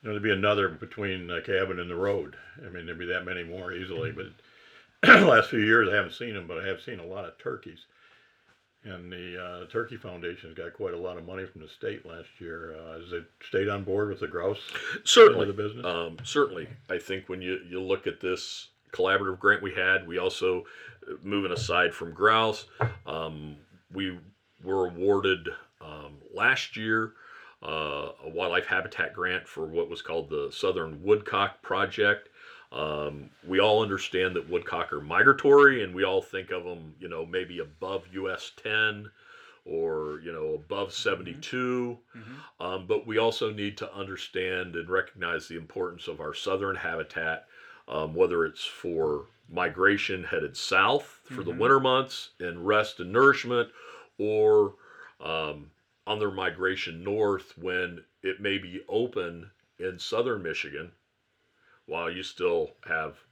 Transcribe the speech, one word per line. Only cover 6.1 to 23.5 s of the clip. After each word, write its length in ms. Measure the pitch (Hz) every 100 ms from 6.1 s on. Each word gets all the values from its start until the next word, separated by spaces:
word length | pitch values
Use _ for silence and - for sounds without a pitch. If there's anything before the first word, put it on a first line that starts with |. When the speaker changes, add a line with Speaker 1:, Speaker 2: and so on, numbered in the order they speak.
Speaker 1:
seen 220 | - 120 101
'em, 100 | 85
but 120 | 85
I 80 | 98
have 120 | 92
seen 200 | - 107
a 40 | 82
lot 180 | 95
of 120 | 87 -
turkeys. 420 | - 64 - - - _ _ _ _ _ _ _ _ _
And 280 | 110 92 90
the, 300 | 90 90 87
uh, 240 | 90 90 85
Turkey 300 | 113 117 117
Foundation's 580 | - 90 85 87 82 82
got 160 | 87
quite 220 | - 95
a 40 | 87
lot 200 | 90 87
of 80 | 85
money 180 | 95
from 180 | 95 -
the 60 | 78
state 380 | - 110 101 85
last 220 | 82 - _
year. 380 | 85 82 82 80
Uh, 200 | 82 82
is 120 | 85
the 140 | 87 82 _ -
state 220 | 95 101
on 140 | 101
board 260 | 98 95 104
with 120 | 95
the 80 | 82
grouse 320 | 87 90 110 - - - -
Speaker 2:
Certainly. 360 | - - 220 90 101
Speaker 1:
side 40 |
of 60 | 98
the 60 |
business? 220 | 104 113
Speaker 2:
Um, 320 | 90 85 85 82
certainly. 460 | 120 147 143 90 80 - -
I 80 | 90
think 300 | - 95 95
when 140 | 92
you, 160 | 92 92 87
you 120 | 90
look 240 | 95 95 98
at 140 | 85
this 480 | 90 90 - - - _ _
collaborative 480 | - 92 98 98 92
grant 220 | 101 104
we 120 | 101
had, 320 | 95 92 95 90
we 120 | 87
also, 460 | 90 - 92 90 - - - - -
uh, 40 | -
moving 260 | 98 101 95
aside 420 | 87 - 90 87
from 200 | - 85
grouse, 540 | 78 107 113 113 107 - - 117 -
um, 520 | - 78 80 78 76